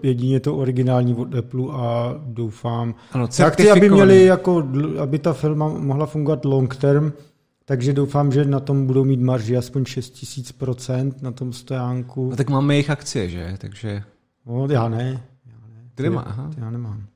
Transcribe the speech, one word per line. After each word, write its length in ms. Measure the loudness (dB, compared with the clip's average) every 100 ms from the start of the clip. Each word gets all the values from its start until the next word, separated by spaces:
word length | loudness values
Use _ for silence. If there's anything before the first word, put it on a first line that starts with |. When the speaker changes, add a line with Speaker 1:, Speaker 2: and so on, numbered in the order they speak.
Speaker 1:
jedině 380 | -2 -2 0 0
to 160 | -2 -2
originální 580 | -2 0 0 2 2
od 200 | -2 -4
Apple 300 | -6 -6 -6 -6
a 420 | -4 -4 -2 -4 -6 -10
doufám. 680 | -8 -8 -6 -6 -4 -6 -8 -8
Speaker 2:
Ano, 120 | -4
Speaker 1:
Já 20 | -4
chci, 140 | 2
aby 80 | 2 6
Speaker 2:
certifikovaný. 380 | 8 8 8
Speaker 1:
měli 300 | 8 8 10
jako 300 | 8 6 2 0
dl-, 440 | 0 -2 -2 -4
aby 160 | -4 -2
ta 140 | -2
firma 360 | -2 -2 -2 -2
mohla 380 | -4 -4 -2 -4
fungovat 380 | -4 -2 -2
long 320 | 0 0 0 0
term, 360 | 2 2 0 -6 -16 _ _ _
takže 280 | -6 -2 0
doufám, 400 | 0 0 2 2
že 120 | 2
na 160 | 2 0
tom 260 | 0 -2 2
budou 180 | 2
mít 160 | 2 2
marži 360 | 0 0 0 -2
aspoň 280 | -2 -4
šest 260 | -6 -6 -12
tisíc 420 | -14 -16 -14 -14
procent 680 | -10 -8 -8 -6 -4 -4 -6
na 100 | -10
tom 200 | -10 -10
stojánku. 800 | -10 -8 -6 -4 -6 -8 -6 -6
Speaker 2:
No, 60 | -2
tak 140 | 0
máme 240 | 0 2
jejich 160 | 2 0
akcie, 380 | -4 -4 -4 -4
že? 260 | -6 -10 -10
Takže 440 | -12 -12 -8 -8 -10 _ _ _ -10
Speaker 1:
No, 200 | -6 0
já 180 | 0 0
ne. 160 | -2 -4 -8 -12 _ -20
Já 80 | -20 -20
ne. 140 | -20 -20
Speaker 2:
Ty 80 | -6
nemá-, 220 | -4 -4 -6
Speaker 1:
Já, 40 |
Speaker 2:
aha. 180 | -10 -10 -10
Speaker 1:
já 140 | -10
nemám. 320 | -8 -8 -10 -14